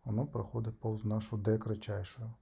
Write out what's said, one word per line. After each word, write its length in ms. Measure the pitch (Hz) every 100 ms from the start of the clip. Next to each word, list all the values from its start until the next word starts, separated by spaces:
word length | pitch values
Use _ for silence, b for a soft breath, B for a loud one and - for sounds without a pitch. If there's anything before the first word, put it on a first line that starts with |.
Воно 220 | 131 107 143
проходить 540 | 117 107 117 110 110
повз 240 | 113 110
нашу 320 | 107 107 107 110
Д 220 | 104 110
кратчайшою. 720 | 113 104 - 101 98 - 113 117